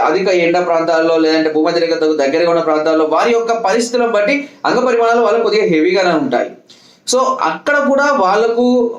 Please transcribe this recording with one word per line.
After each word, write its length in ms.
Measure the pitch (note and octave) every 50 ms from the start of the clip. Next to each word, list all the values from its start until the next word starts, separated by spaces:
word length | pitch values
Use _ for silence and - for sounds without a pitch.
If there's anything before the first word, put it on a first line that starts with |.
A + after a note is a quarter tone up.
| -
అధిక 220 | D#3 D#3 G3 F#3+ G3+
ఎండ 380 | F#3 F3 E3+ E3 E3+ F3+ F3+
ప్రాంతాల్లో, 520 | E3+ E3+ E3 E3 E3 E3 D#3+ E3 E3 E3 D#3+
లేదంటే 320 | D#3+ D#3 D#3 D#3+ D#3 D#3
భూమధ్య 300 | D3+ D#3 D#3 E3+ F3 F3
రేఖకు 340 | E3 D#3+ E3 D#3+ D#3 D#3 D#3
దగ్గరగా 360 | D3+ C#3 C#3 D#3 E3 F3 E3+
ఉన్న 120 | E3+ E3+
ప్రాంతాల్లో 440 | E3 D#3+ D3+ D#3 D#3 D#3+ D#3 D#3+ D#3
వారి 260 | D3 D#3 E3 G3+ A#3
యొక్క 200 | A#3 A#3 A3+ A#3
పరిస్థితులను 600 | A3+ - - F#3+ G3+ A#3+ - - B3 B3 A#3+ A#3
బట్టి 380 | G#3 G#3 G#3 - C#4+ C#4+ - - - - -
అంగ 200 | D3 - A#3+ B3
పరిమాణాలు 340 | B3+ A#3 A#3 A#3 A3+ A#3 A#3+
వాళ్ళకు 240 | A#3 G#3 G#3+ A#3 A3
కొద్దిగా 220 | G#3 G3+ G#3+ G3
హెవీగానే 440 | F3 E3+ D#3 D#3+ F#3 F#3 G3 F#3 F3
ఉంటాయి. 400 | E3 D3+ C#3 B2 B2+ A#2+ - - - - - _ - - - - - _ _ -
So, 100 | B3 B3+ B3+ B3+ - -
అక్కడ 360 | - - - - - D4 D4 C#4+
కూడా 280 | C4+ B3 C#4 C#4 C#4 D4
వాళ్ళకు 840 | C#4+ C4+ F#3+ F3+ G3 G#3+ A#3 A#3 A#3 A#3 B3 B3 B3 B3 A#3+ A#3 -